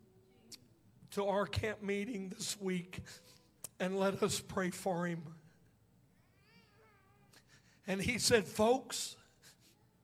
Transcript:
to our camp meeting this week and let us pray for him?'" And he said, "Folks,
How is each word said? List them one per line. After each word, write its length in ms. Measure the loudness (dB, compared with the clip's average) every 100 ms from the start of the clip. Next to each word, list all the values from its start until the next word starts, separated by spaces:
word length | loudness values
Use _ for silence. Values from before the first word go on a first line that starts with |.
| -20 -20 -20 -20 -20 -20 -20 _ _ -20 -8
to 140 | -2 2
our 220 | 2 2
camp 340 | 0 -2 -2
meeting 480 | -2 -2 -2 -4 -6
this 260 | -6 -6 -4
week 400 | 0 0 -2 -10 -14 -16 -20 -20 -20 _ -14 -4
and 180 | -2 2
let 240 | 2 2
us 180 | 0 0
pray 300 | -4 -2 -2
for 380 | -2 -2 0 0
him?'" 280 | -4 -8 -16 -20 -20 -20 _ _ _ _ _ _ _ -20 -20 -20 -20 -20 -20 _ -20 -20 -20 -20 -20 -20 -10 -4
And 120 | 0
he 200 | 0 2
said, 280 | 6 4 4
"Folks, 680 | 4 6 4 0 -6 -6 -10 -20 _ -20 -20 -20 _ _ _